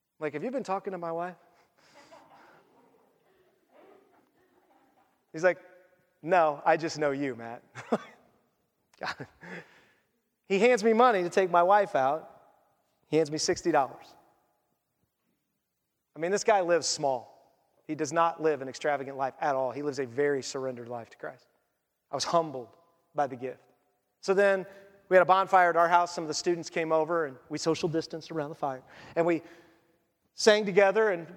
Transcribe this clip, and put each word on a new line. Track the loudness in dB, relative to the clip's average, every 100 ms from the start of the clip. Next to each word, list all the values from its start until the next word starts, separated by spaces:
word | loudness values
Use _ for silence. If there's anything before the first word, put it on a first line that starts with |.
| _ -10
Like, | -8
"Have | -6
you | -6
been | -6
talking | -6 -8 -8
to | -10
my | -8
wife?" | -8 -8 -12 _ _ _ _ _ -20 -20 -20 _ -20 -20 _ _ _ _ _ _ _ _ _ _ _ _ _ -20 -20 _ _ _ _ _ _ _ _ _ _ _ _ _
He's | 0
like, | 0 0 -8 -20 _ _ _ _
"No, | 0 2 2 2
I | 0
just | 0 -2 -4
know | -4
you, | -2 -6
Matt." | -8 -12 -16 _ -20 -6 -6 -6 -20 _ _ _ _ _ _ _ -14
<laughs> | -12 -12 -16 _ -18 -18 -20 _ _ _ _ _ _ _ -2
He | 4
hands | 4 4
me | 4
money | 4 4 4
to | 0
take | 0 2
my | 4
wife | 6 4 2
out. | 0 0 -2 -8 -20 _ _ _ _ _ _ _
He |
hands | 0 0
me | -2
sixty | -2 -2 0
dollars. | 2 0 -6 -20 -20 _ _ _ _ _ _ _ _ _ _ _ _ _ _ _ _ _ _ _ -8
I |
mean, | -4
this | -2
guy | 2 2
lives | 2 0
small. | 0 -4 -4 -4 -8 _ _ _ _ _
He | -10
does | -6 -4
not | 0 0 0
live | -2 -2
an | -6
extravagant | -6 -4 -4 -6
life | -8 -8 -4
at | -4
all. | -2 -4
He | -6
lives | -6 -6
a |
very | -6 -2 -2 -2
surrendered | -6 -8 -8 -10 -12
life | -14 -14
to | -16
Christ. | -16 -16 _ _ _ _ _ _ _
I |
was | -6
humbled | -2 -2 -2 -8 -14 _ _ _ _
by | -4 -4
the | -6
gift. | -12 -12 _ _ _ _ _ _
So | 0
then | 2 4 2 -4 -16 -20 _ 4
we |
had | 6
a |
bonfire | 6 4 4 4 6
at | 4
our | 4
house. | 4 2
Some | -4
of | -6
the |
students | -4 -2 -4 -4
came | -6 0
over, | 0 0 -2 -4
and | -10 -12
we | -6
social | -2 -2 -2
distanced | -4 -6 -10 -10
around | -8 -8
the |
fire. | -6 -8 -8 -14 -20 -6
And | -2
we | 0 0 -4 -20 _ _ _ _ _ _ _
sang | 0 4 4
together, | 4 4 4 4 0
and | -2 -8